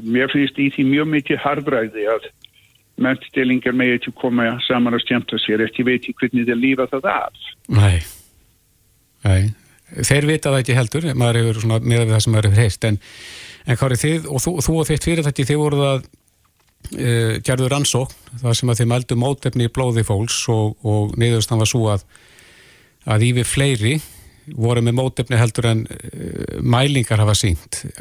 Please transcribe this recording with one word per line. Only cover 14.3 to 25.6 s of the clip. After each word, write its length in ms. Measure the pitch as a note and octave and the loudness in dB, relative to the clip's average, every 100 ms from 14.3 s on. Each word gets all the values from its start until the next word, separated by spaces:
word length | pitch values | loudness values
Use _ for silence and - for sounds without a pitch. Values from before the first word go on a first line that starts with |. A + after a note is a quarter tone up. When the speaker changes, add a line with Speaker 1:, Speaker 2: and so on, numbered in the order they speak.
| C3+ | -4
Speaker 2:
þú, 120 | E3 F3 | -2 -2
þú 180 | D3 D#3+ | 0 0
og 120 | D3+ | 0
þitt 180 | D3+ - | 0 0
fyrirtæki, 400 | E3 D3 C#3 C3+ | 0 0 0 0
þið 140 | D3 | 2
voruð 240 | D3+ C#3+ | 2 2
að, 240 | C#3 C3 - _ _ _ _ _ _ _ - | 2 0 -4 _ _ _ _ _ _ _ -12
eh, 500 | - B2 A#2 A2+ A2+ | -4 0 2 0 -2
gerðu 280 | A2+ B2+ B2+ | -2 0 0
rannsókn, 460 | C#3+ C#3 B2 C3 - - A#2+ | 0 0 -2 -4 -10 -18 -6
þar 200 | B2 A#2 | -2 0
sem 140 | B2 | 0
að 60 | A2+ | 2
þið 80 | A#2 | 2
mældu 280 | B2 B2 A#2 | 0 0 0
mótefni 500 | C3 C#3 C3 B2+ A#2 | 0 -2 -2 0 -2
í 40 | |
blóði 320 | - B2+ A2+ | 0 0 0
fólks 360 | G#2+ G2+ A2+ - - | 0 0 -2 -4 0
og, 260 | A2 G#2+ - | 0 0 -2
og 340 | G#2+ G#2+ G#2 - | 0 0 0 0
niðurstaðan 460 | A#2 A#2 G#2 A2+ | 2 2 0 0
var 80 | A2 | 2
sú 140 | B2+ A2 | 2 0
að, 200 | G2+ - - - - - - - - _ _ - | 0 -4 -20 -20 -20 -20 -20 -20 -20 _ _ 0
að 220 | G#2+ A#2+ | 2 2
ívið 200 | B2 A#2 | 2 0
fleiri 460 | - C#3 A#2+ G#2+ D#3 - - - _ - | 0 0 2 0 -2 -6 -20 -20 _ -12
voru 300 | - A#2 A#2+ | -2 0 2
með 140 | A#2 A#2+ | 2 2
mótefni 400 | C3 - B2 A2+ | 0 -2 0 2
heldur 320 | A#2 A#2 | 2 2